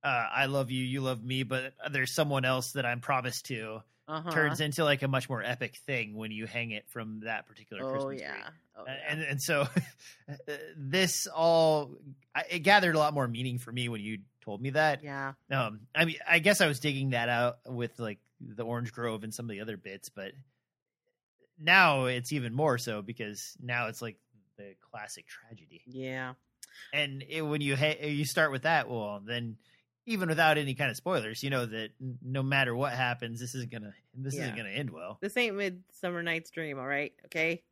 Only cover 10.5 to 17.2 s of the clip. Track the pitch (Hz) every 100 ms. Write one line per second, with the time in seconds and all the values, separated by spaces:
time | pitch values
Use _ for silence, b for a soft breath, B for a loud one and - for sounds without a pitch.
10.5 | 147 160 160 135 175 180 - 202 165 165
11.5 | 165 160 156 139 139 143 135 _ - -
12.5 | 175 160 208 185 156 151 147 123 117 127
13.5 | 123 120 120 120 113 104 110 101 _ -
14.5 | 104 135 139 156 139 147 139 139 131 _
15.5 | 135 117 107 107 151 165 147 - 170 165
16.5 | 160 170 135 151 139 135 120